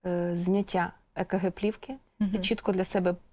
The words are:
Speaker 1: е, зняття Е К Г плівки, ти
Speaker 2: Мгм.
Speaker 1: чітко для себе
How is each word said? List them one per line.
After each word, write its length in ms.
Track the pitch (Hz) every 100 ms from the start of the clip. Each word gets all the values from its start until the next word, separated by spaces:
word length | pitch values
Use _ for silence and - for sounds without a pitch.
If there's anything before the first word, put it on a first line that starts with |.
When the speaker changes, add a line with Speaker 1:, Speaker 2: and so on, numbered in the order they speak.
| 180
Speaker 1:
е, 260 | 175 175 175
зняття 540 | 180 196 196 185 175 - _ -
Е 60 | 180
К 120 | 190
Г 140 | 185
плівки, 420 | - 208 220 - 269 _ _
ти 60 | 208
Speaker 2:
Мгм. 160 | 202
Speaker 1:
чітко 300 | 185 226 -
для 120 | 190
себе 320 | 185 202 180 180 -